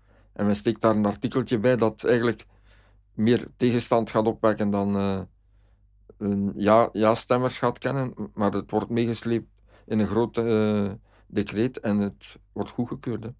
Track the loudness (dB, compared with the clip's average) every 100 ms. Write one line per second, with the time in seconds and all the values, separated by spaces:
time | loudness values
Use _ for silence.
0 | _ _ _ -4 0 0 0 0 2 2
1 | 2 0 -2 -2 0 0 2 2 2 0
2 | 0 2 2 -2 -8 _ _ _ _ _
3 | _ -2 2 2 0 -2 0 0 2 0
4 | 2 0 0 2 2 2 0 0 0 0
5 | 0 -2 -6 _ _ _ _ _ _ _
6 | -20 -8 -2 0 -2 0 4 4 4 2
7 | 2 2 0 0 0 -2 -4 -4 -4 -4
8 | -4 -8 -10 -2 -2 -2 -2 -4 -2 0
9 | -2 -2 -2 -4 -4 _ _ -20 -4 -2
10 | 0 0 0 0 0 2 2 0 -2 -6
11 | -16 _ -8 -4 -2 -2 -2 -2 -2 0
12 | -2 -6 -16 -20 _ -8 -8 -6 -6 -6
13 | -8 -8 -10 -16